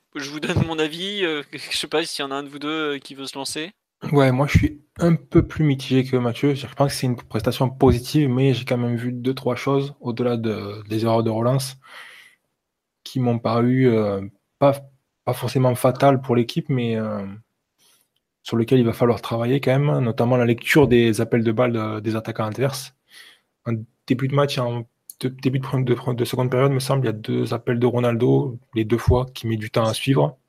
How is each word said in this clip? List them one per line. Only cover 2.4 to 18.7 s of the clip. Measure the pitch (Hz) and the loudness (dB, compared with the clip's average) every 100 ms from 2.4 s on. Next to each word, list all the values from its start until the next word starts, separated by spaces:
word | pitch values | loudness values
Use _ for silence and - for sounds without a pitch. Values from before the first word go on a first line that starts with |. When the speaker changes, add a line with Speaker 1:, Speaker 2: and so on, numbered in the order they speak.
Speaker 1:
de | 143 | -8
vous | 143 | -10
deux, | 147 160 151 139 | -6 -4 -4 -6
euh, | |
qui | - 135 | -10 -14
veut | 131 | -12
se | 143 | -10
lancer. | 131 156 165 - _ _ - | -8 -8 -10 -14 _ _ 0
Speaker 2:
Ouais, | 143 135 | 4 4
moi | 127 143 | 4 4
je | - | 4
suis | 147 - _ - | 2 -2 _ 0
un | 170 160 | 2 2
peu | - 170 - | 2 2 4
plus | - | 2
mitigé | 151 135 - 131 | 0 0 0 0
que | 127 127 | 2 0
Mathieu. | 120 113 143 | 0 0 0
Je | 135 - | 0 -4
pense | - 139 | -2 0
que | - | 0
c'est | 127 | -2
une | 113 | -4
prestation | - 110 127 - 131 | -6 -4 -2 0 -2
positive, | - 135 120 - 156 143 | 4 4 4 2 0 2
mais | 123 135 | 2 2
j'ai | 117 | 2
quand | - 123 | -2 -2
même | 120 117 | -2 -2
vu | 123 | -4
deux, | 123 123 | -4 -4
trois | 131 131 120 | -4 -4 -4
choses | 139 139 139 - | 0 -2 -2 -8
au-delà | 131 117 120 117 | -8 -2 -2 -2
de, | 110 101 101 104 104 | -2 -4 -8 -12 -6
des | 110 113 | -2 0
erreurs | 113 | 2
de | 113 | 2
relance | 110 120 135 - - - - - - - _ _ _ _ _ _ _ | 0 0 0 -2 -10 -20 -20 -20 -20 -20 _ _ _ _ _ _ _
qui | - 131 | -8 -2
m'ont | 123 117 | 0 0
paru, | 113 117 123 127 131 | 0 2 2 4 4
euh, | 110 104 98 98 - _ - | 4 2 -2 -8 -14 _ 0
pas, | 143 135 - _ _ _ | 2 2 -4 _ _ _
pas | - | -6
forcément | 127 120 135 127 | -4 -2 2 2
fatales | 120 127 123 139 131 | 2 2 4 4 4
pour | 135 120 | 2 0
l'équipe, | 117 165 165 | 0 -4 -4
mais, | 127 117 110 | -2 -2 -2
euh, | 107 104 98 107 _ _ _ _ _ _ _ _ _ _ | -4 -6 -10 -14 _ _ _ _ _ _ _ _ _ _
sur | - 117 | -4 -2
lesquelles | 113 | 4